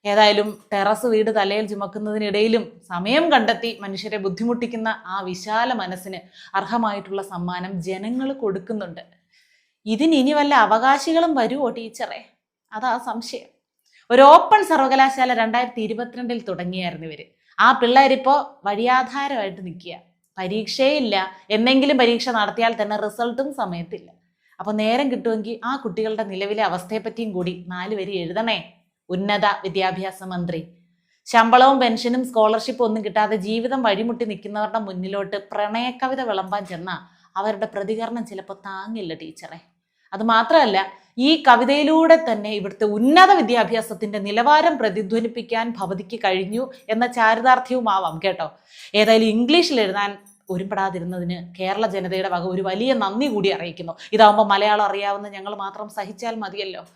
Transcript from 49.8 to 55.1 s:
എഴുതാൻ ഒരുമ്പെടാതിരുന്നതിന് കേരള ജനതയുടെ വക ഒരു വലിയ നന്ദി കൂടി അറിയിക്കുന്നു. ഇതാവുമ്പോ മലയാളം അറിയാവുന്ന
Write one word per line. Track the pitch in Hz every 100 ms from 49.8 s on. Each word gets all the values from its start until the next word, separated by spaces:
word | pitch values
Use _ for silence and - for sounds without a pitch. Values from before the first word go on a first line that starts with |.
എഴുതാൻ | 202 196 202 196 _ _ -
ഒരുമ്പെടാതിരുന്നതിന് | 185 196 196 190 180 175 180 175 175 175 175
കേരള | 185 196 220
ജനതയുടെ | 190 180 190 190
വക | 180
ഒരു | 180 185
വലിയ | 185 190 254
നന്ദി | 247 196 214 285
കൂടി | 208 190
അറിയിക്കുന്നു. | 156 175 160 170 165 -
ഇതാവുമ്പോ | 214 214 208
മലയാളം | 202 196 208 208
അറിയാവുന്ന | 202 196 202